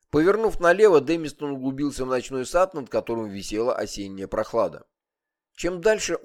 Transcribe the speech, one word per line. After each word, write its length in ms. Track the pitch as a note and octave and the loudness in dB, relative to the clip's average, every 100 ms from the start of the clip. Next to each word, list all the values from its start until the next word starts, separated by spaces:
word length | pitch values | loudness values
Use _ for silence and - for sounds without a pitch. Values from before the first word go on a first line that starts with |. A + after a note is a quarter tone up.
| _ | _
Повернув 500 | D3 E3+ G#3 A3 - | 2 4 4 0 2
налево, 400 | E3+ F#3 G#3+ D#3 | 2 6 8 6
Дэмистон 520 | C3 E3+ D3+ - D3 | 4 -2 -4 -8 -8
углубился 520 | C#3 C3 C3+ D3 C3 | -4 -6 -4 -4 -4
в 40 | C3 | -4
ночной 360 | B2+ A#2 C3+ | -4 -4 -8
сад, 300 | B2 E3+ F#3 | -2 0 0
над 140 | D#3+ A#2+ | -2 -6
которым 400 | A2+ A2 A2+ A2 | -4 -2 -4 -6
висела 460 | G2 F#2+ G#2+ A#2+ | -10 -6 -2 -2
осенняя 540 | - G#2+ - G2 G2 F#2+ | -2 -4 -8 -10 -10 -6
прохлада. 560 | G#2+ G#2+ A#2 F#2 D2 - _ _ _ _ _ _ - | -4 -2 0 -2 -4 -20 _ _ _ _ _ _ -8
Чем 240 | E3+ F3+ | -6 0
дальше 380 | G#3+ A3 - E3+ | 0 0 -2 -4